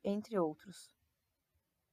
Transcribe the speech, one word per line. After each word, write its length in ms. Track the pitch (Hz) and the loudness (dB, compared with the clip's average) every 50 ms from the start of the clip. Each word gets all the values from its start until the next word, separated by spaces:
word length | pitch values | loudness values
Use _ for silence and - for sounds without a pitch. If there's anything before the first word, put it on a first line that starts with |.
| - | 0
entre 340 | 202 202 214 214 - 226 190 | 0 0 0 -2 0 2 2
outros. 540 | 170 156 156 - - 196 - - - - _ _ _ _ _ _ _ _ _ _ _ _ _ _ _ _ _ _ _ _ | 2 2 0 -6 -14 -18 -16 -16 -18 -20 _ _ _ _ _ _ _ _ _ _ _ _ _ _ _ _ _ _ _ _